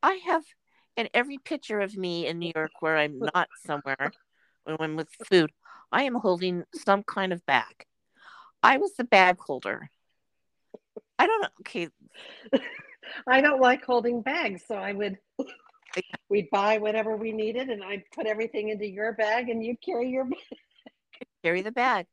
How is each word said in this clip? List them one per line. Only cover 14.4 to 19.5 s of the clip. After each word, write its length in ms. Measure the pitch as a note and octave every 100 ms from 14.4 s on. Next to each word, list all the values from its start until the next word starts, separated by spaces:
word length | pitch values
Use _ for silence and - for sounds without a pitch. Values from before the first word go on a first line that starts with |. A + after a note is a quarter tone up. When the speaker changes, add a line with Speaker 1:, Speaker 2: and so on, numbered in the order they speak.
| C#4+ F#3 -
Speaker 2:
so 60 |
I 180 | G#3 F#3+
would, 240 | G3 G#3 F#3+ _ _
<laughs> 80 | - - _ _ _ - - - _
we'd 220 | G3+ F3
buy 260 | G3+ G3+ A3
whatever 400 | G#3+ G#3+ G#3+ A3
we 160 | A3
needed, 380 | A3 G#3+ A3+ C4
and 120 | A3
I'd 200 | F#3+ G3+ -
put 120 | - A3
everything 420 | G#3+ A3+ A3 G#3+
into 180 | G#3+ G#3
your 260 | F#3+ G#3+
bag, 340 | G#3+ G#3+ A3+
and 160 | B3